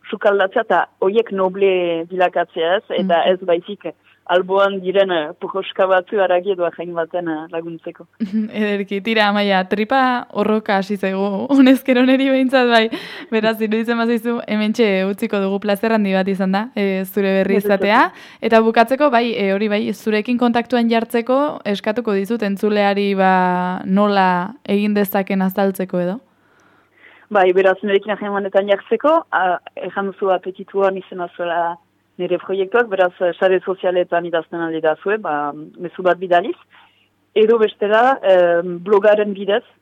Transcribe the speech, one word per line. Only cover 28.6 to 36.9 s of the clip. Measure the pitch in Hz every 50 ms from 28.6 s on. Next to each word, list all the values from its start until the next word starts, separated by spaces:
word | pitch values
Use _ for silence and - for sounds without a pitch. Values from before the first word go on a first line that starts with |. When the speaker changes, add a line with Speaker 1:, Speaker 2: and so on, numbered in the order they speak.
| 196 202
Speaker 1:
jartzeko, | 196 196 - - 233 226 - 294 320 330 320 _
a, | - 165 185 185 175 - _ - _
ejan | - - 180 - 202 202 196
duzu | 180 - 208 196
apetituan | 185 180 - 190 185 - 190 - - 196 196 190 190
izena | 190 - - - 180 175 170 _
zuela | - 175 175 165 175 170 170 170 - _ _ _ _ _ _ _
nire | - 180 165 180 160
proiektuak, | - - 190 196 190 190 - 233 240
beraz, | 220 190 185 180 180 - -
eh, | 190 175 165
sare | - 196 185 190 180
sozialetan | - 196 185 185 - 185 180 180 180 - 180 170 170
idazten | 175 165 165 156 _ 170 170
aldidazue, | 170 165 160 160 160 156 156 - - 196 208
ba, | 220 208 165 151 147 147 147 147
mezu | 151 156 - - - 180 165 - -
bat | 185 180 175
bidaliz. | 175 190 180 175 175 190 277 359 _ _ _ _ - _ _